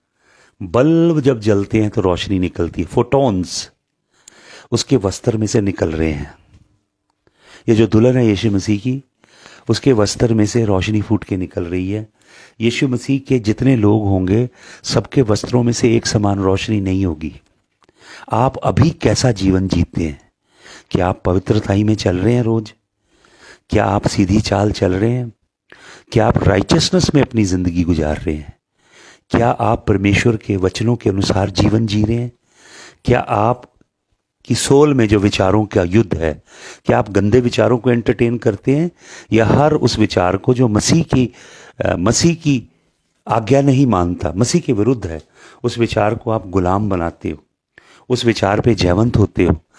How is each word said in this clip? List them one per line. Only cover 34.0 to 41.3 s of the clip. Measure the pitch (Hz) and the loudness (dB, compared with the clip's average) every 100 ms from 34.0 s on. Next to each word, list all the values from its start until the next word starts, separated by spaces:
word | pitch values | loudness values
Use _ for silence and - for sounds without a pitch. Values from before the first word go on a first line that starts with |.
| _ _ _ _ | _ _ _ _
की | - | -6
सोल | 120 - 139 151 | -4 2 4 4
में | 135 110 | 2 2
जो | 107 | 2
विचारों | 101 - 95 104 104 | 2 0 2 2 0
का | 104 | 0
युद्ध | 87 104 113 82 | 2 2 0 0
है, | 80 76 _ - - - | -2 -4 _ -20 -20 -10
क्या | - 120 | -2 0
आप | 117 | 0
गंदे | 98 101 123 | 0 0 0
विचारों | 120 - 110 120 | 0 0 0 2
को | 127 | 0
एंटरटेन | 120 113 - 117 117 | 0 0 0 0 -2
करते | 117 98 - 143 | -2 -2 -2 -2
हैं | 175 - - - - | -2 -6 -20 -20 -2
या | 107 107 | 0 2
हर | 113 151 | 2 2
उस | 151 123 - | 2 0 0
विचार | 104 - 90 95 | 0 0 0 0
को | - | 0
जो | 123 127 | 2 2
मसीह | 104 - 160 | 0 0 0
की, | 160 135 120 | 2 0 -2